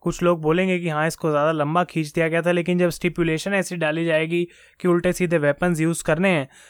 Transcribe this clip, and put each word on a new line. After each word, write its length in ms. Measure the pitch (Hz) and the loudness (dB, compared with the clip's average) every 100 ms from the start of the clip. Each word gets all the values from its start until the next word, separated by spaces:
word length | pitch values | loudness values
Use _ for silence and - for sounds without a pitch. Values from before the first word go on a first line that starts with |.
कुछ 220 | 170 - | -6 0
लोग 180 | 175 175 | 0 2
बोलेंगे 380 | 151 170 190 180 | 2 2 2 0
कि 100 | 175 | -2
हाँ 180 | 151 160 | -2 -2
इसको 240 | - 165 | -2 -2
ज़्यादा 200 | 147 151 | 0 2
लंबा 300 | 160 147 170 | 0 0 0
खींच 280 | 180 165 151 | -2 -2 -4
दिया 160 | 170 160 | -2 0
गया 120 | 165 | 0
था, 100 | 170 | 0
लेकिन 260 | 175 170 180 | 0 0 2
जब 120 | 175 | 0
स्टिपुलेशन 600 | - 180 170 165 156 196 | 0 -4 0 0 -2 -2
ऐसी 220 | 196 180 175 | -2 -2 -4
डाली 280 | 156 160 | -2 -2
जाएगी 440 | 170 156 160 175 175 - - _ | 0 0 0 -2 -4 -8 -20 _
कि 80 | 180 | 0
उल्टे 240 | 175 180 | 2 2
सीधे 260 | 170 180 170 | 0 0 2
वेपन्स 420 | 147 139 180 160 | 2 0 0 0
यूज़ 220 | 160 165 | 0 -2
करने 240 | - 156 196 | -2 0 2
हैं 200 | 170 131 - | 2 -2 -10